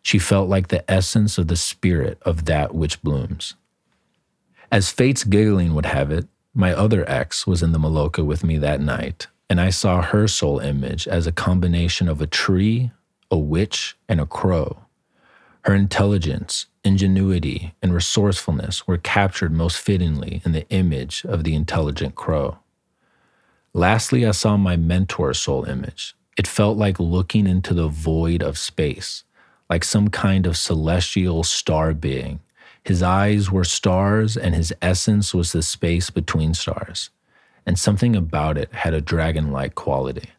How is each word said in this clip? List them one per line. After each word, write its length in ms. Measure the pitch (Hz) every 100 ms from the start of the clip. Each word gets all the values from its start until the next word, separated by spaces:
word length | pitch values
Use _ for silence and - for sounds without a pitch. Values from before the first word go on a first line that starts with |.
She 160 | - 101
felt 320 | - 98 95
like 200 | 95 92
the 200 | - -
essence 480 | 95 90 113 104 -
of 100 | 82
the 80 |
spirit 600 | 85 - - 92 85 67 -
of 220 | 85 82
that 280 | 80 78 73
which 300 | 80 76 -
blooms. 520 | 73 71 62 - - - _ _ _ _ _ _ _ _ _ _ -
As 180 | 107 92
fate's 340 | - 127 127
giggling 520 | 104 101 107 98 85
would 100 | 78
have 240 | 76 69 71
it, 160 | 80 - _ _
my 180 | 123 92
other 300 | 85 101 101 73
ex 380 | 65 65 -
was 160 | - 90
in 100 | 82
the 60 | 80
Maloka 460 | 78 80 76 82
with 180 | 76 78
me 140 | 82 78
that 240 | 73 71
night, 460 | 73 - - 82 - _ _
and 100 | 87
I 80 | 92
saw 320 | 87 101 90
her 260 | 87 104 107
soul 320 | - 73 71
image 480 | 71 71 67 78 -
as 200 | 87 82
a 40 |
combination 760 | 80 - 90 90 85 85 - 87
of 140 | 76
a 60 | 78
tree, 640 | - - 92 104 117 123 _ _ _ _
a 80 | 82
witch, 580 | 73 80 104 - - - -
and 100 | 82
a 60 |
crow. 540 | 78 - 98 85 - - _ _ _ _ _ _ _ _
Her 100 | -
intelligence, 880 | 98 98 - 101 98 80 67 - - - _
ingenuity, 920 | 98 98 98 95 95 90 76 65 82 -
and 120 | 92
resourcefulness 960 | 87 - - 101 90 - 69 - - -
were 100 | 87
captured 540 | - 104 98 - 85
most 260 | 80 87 -
fittingly 640 | - 98 85 73 - 82
in 100 | 87
the 140 | 80 -
image 540 | 95 90 69 64 -
of 180 | - 82
the 100 | 80
intelligent 600 | 76 - 85 73 71 69
crow. 420 | - - 78 - - _ _ _ _ _ _ _ _ _ _ _
Lastly, 520 | 87 90 110 - 127
I 60 | 113
saw 260 | 98 110 104
my 180 | 95
mentor's 640 | 87 82 90 92 - 69 -
soul 260 | - -
image. 500 | - 65 - - - _ _ -
It 100 | -
felt 300 | - 104 107
like 220 | 104 90
looking 460 | 85 90 92 113
into 280 | 98 92 90
the 140 | 85 80
void 540 | 76 80 80 82 85
of 160 | 73 76
space, 680 | - - 80 110 - - _ _ _ _ _
like 140 | 87
some 260 | - 107 104
kind 360 | - 101 95
of 120 | 90 82
celestial 840 | - 80 80 90 87 98 90 82
star 500 | 82 - - 78 80
being. 460 | 76 71 65 69 71 _ _ - _
His 200 | - 90
eyes 480 | 90 95 104 104 98
were 120 | 92
stars, 720 | 87 - 101 92 98 110 107
and 200 | 110 90
his 180 | 82 80 -
essence 520 | 90 90 - 104 98
was 160 | 90 82
the 100 | 82
space 480 | 78 - 85 85 87
between 440 | - 78 80 78
stars, 560 | 82 - - - - - _ _ _ _ _
and 120 | - 90
something 380 | - 101 120
about 420 | 107 80 78 76 76
it 160 | -
had 220 | - 82
a 60 | 80
dragon-like 760 | 76 85 80 80 76 67 69
quality. 540 | - - 67 65 64 -